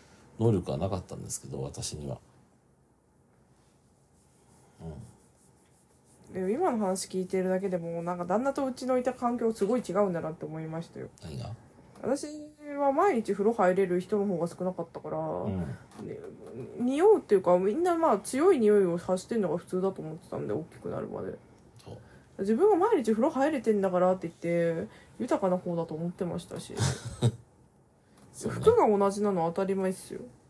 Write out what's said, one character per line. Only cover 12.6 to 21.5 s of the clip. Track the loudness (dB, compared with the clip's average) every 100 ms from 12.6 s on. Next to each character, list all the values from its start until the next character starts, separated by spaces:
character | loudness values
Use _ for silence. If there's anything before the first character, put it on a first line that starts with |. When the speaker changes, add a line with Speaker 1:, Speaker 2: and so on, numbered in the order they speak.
| -10 0
Speaker 2:
は | 2
毎 | 4 4 2
日 | 0
風 | 0 2
呂 |
入 | 4 4
れ | 4 2
る | 0
人 | 0 0
の | 0
方 | -2
が | -4
少 | -4
な | -6
か | -6
っ | -8
た | -10
か | -8
ら、 | -6
Speaker 1:
う | -4 -4 -4
ん。 | -4 -4 -8 -14 -14 -12
Speaker 2:
ね、 | -12 -14 -16 -16 -14 -12 -4
匂 | -2 4 6
う | 6
っ |
て | 6
い | 4
う |
か、 | 6 4
み | 4
ん | 2
な | 2 4
ま | 4
あ | 2
強 | 0 2 4
い | 6
匂 | 6 6
い | 4
を | 2
発 | 0 -2
し | 0
て | 0
ん |
の | 0
が | -2
普 | -4
通 | -2
だ | -2
と | -2
思 | -8
っ | -12
て | -10
た | -8
ん | -4
で、 |
大 | -4 -6
き | -12
く | -10
な | -8
る | -6
ま | -8
で。 | -10 -12 -16